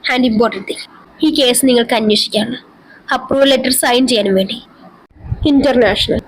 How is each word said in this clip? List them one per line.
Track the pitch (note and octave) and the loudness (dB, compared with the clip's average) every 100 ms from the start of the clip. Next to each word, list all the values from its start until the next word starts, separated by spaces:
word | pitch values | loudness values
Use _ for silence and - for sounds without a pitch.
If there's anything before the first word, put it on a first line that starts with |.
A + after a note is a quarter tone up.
| - | -4
And | B3+ B3 | 0 0
important | G#3+ A3+ - | 2 0 -2
thing, | - - - - - - | -12 -12 -14 -20 -20 -2
ഈ | D#4 | 0
കേസ് | D4+ B3+ B3 C4+ | 2 0 2 2
നിങ്ങൾക്ക് | A#3+ A#3 | 2 0
അന്വേഷിക്കാനുള്ള | A#3 G#3+ G#3 - A3 A3 B3+ - - - - - | 0 0 0 0 -4 -4 -8 -14 -20 -20 -20 -8
അപ്രൂവൽ | C4 - C4+ C#4 | -8 -2 2 4
ലെറ്റർ | C4 C4 | 2 0
സൈൻ | C4 C#4 B3 C4 | -2 0 2 2
ചെയ്യാനും | A#3 G3+ | 0 2
വേണ്ടി | F#3+ G3 A3+ - - - - _ - - - D#4 | 0 -2 -8 -16 -20 -20 -20 _ -20 -10 -4 2
ഇന്റർനാഷണൽ | C#4 C#4 B3 A3 G#3+ - G#3+ | 2 2 2 2 0 -2 -4